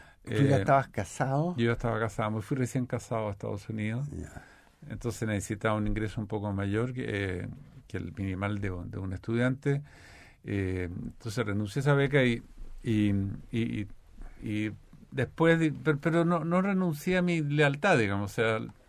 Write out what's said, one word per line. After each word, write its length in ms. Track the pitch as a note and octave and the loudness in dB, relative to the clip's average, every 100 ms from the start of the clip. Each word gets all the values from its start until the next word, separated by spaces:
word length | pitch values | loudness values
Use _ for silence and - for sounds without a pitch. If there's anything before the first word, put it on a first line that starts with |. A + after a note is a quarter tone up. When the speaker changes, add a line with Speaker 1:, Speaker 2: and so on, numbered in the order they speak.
| - - | -20 -18
Speaker 1:
¿Tú 60 | - - | -2 4
ya 120 | C#3 C3+ | 6 6
Speaker 2:
Eh, 40 | |
Speaker 1:
estabas 260 | F#2+ C3+ C3 | 6 4 2
casado? 680 | - F#2+ - C3 C#3 F3 D#3 | -4 -6 -2 0 2 0 2
Speaker 2:
yo 100 | A#2 | 2
ya 60 | |
estaba 260 | A#2 A#2+ A2 | 2 0 0
casado, 320 | A2+ - G#2+ | -2 -2 -2
me 100 | A2 | -2
fui 160 | - C#3 | -2 -2
recién 300 | B2 C3 B2 | 0 -2 -2
casado 400 | A#2+ - A2+ G#2+ | -4 -4 -4 -4
a 40 | |
Estados 360 | G2+ A2 G2+ - | -4 -6 -8 -6
Unidos. 400 | A2 G#2+ A#2 C#3+ | -4 -2 -2 -6
Speaker 1:
Ya. 320 | E2+ D#2+ - - - - - D3 | -8 -10 -14 -20 -20 -20 -20 -12
Speaker 2:
Entonces 400 | G#2+ A#2+ - A2 | -8 -6 -4 -2
necesitaba 460 | G#2 - G#2 A2 | 0 -2 -2 0
un 140 | G#2+ G#2 | 0 0
ingreso 320 | G#2 G#2+ A2+ | 0 -2 -4
un 80 | G#2 | -4
poco 240 | G#2+ G#2 | -4 -2
mayor 400 | G2 G2 G#2 B2+ | -2 0 0 0
que, 100 | B2+ A2+ | -4 -4
eh, 400 | G2+ G2 F#2 G2+ - - - - | -2 -2 -4 -6 -10 -16 -20 -10
que 80 | F#2 | -8
el 160 | F2+ | -8
minimal 480 | F#2 G2 F#2 G2+ G#2 | -4 -4 -2 -2 -2
de, 100 | G2+ F2+ G2 | -4 -6 -8
de 120 | G2 | -8
un 140 | F#2+ | -6
estudiante. 720 | G2 - A#2 B2+ C3 C#3+ C#3 C#3+ - - - - - | -6 -2 0 2 0 0 -2 -4 -18 -20 -20 -20 -16
Eh, 440 | - G2+ F#2 F#2 F2 | -4 -2 0 -2 -4
entonces 540 | F#2 - - A#2 B2 | -6 -10 -10 -6 -4
renuncié 360 | G#2+ G#2 G#2 C#3+ | -2 -2 -2 0
a 20 | |
esa 120 | C#3 | 4
beca 280 | C#3 C#3 C#3+ | 4 4 4
y, 200 | B2 A#2 - - - - | 4 2 -6 -14 -14 -8
y, 260 | A#2+ G#2+ G#2 G2+ G2 - - | 0 4 4 2 -2 -6 -6
y, 80 | A#2 | -2
y, 280 | A#2 A2+ G2+ - - - - - | -2 -4 -8 -12 -18 -16 -14 -10
y 300 | A#2 G#2 G#2+ G2+ - - - | -4 -2 -4 -6 -18 -20 -8
después, 480 | C3 A#2+ - E3 E3 | -4 -2 4 4 6
de, 140 | D#3+ | 4
pero, 260 | B2+ D#3 C#3+ | 0 0 2
pero 260 | E3+ E3+ | 2 4
no, 200 | E3+ F3 | 4 2
no 180 | E3 F3+ | 2 2
renuncié 560 | G3 F#3+ F3+ D3 F#3 F#3 | 2 2 0 0 0 2
a 40 | |
mi 180 | F3 E3+ | 4 2
lealtad, 580 | D3 D3 C#3+ C#3+ G3+ D3 | 2 4 4 4 4 4
digamos, 320 | G2+ G2+ G2+ | 4 0 -2
o 40 | |
sea, 260 | - A2+ A2 A2+ - | 0 2 2 -4 -12